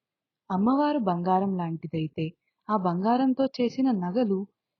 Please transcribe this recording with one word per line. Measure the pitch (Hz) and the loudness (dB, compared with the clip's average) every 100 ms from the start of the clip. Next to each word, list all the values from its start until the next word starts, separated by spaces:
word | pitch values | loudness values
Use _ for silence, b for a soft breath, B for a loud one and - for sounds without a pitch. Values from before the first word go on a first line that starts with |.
| _ _ _ _ - | _ _ _ _ -6
అమ్మవారు | 185 220 269 294 294 | 0 2 2 2 0
బంగారం | 196 175 180 185 196 185 | 0 0 0 2 0 -2
లాంటిదైతే | 165 165 165 165 156 - 160 - _ _ - | -4 -6 -6 -6 -6 -4 -8 -8 _ _ -4
ఆ | 208 | -2
బంగారంతో | 180 175 214 247 262 254 269 | 0 0 0 2 2 2 -2
చేసిన | - 240 - 269 | 0 -2 0 0
నగలు | 208 180 208 226 190 202 _ _ _ | 0 0 0 0 0 -4 _ _ _